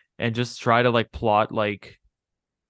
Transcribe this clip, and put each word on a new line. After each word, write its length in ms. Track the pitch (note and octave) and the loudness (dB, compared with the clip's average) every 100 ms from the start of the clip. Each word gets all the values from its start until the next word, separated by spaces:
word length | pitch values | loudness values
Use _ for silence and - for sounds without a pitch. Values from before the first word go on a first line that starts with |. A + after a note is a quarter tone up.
| _ - | _ -8
and 160 | A#2 A2+ | -4 -4
just 260 | B2 - | -6 -4
try 220 | B2 A#2 | 2 4
to, 80 | B2 | 4
like, 200 | A#2 G#2+ | 0 -2
plot, 380 | - A2+ G#2 G#2+ | -4 0 2 0
like, 460 | A2 G#2 G2+ - - _ _ _ _ _ _ _ | -2 -4 -6 -14 -20 _ _ _ _ _ _ _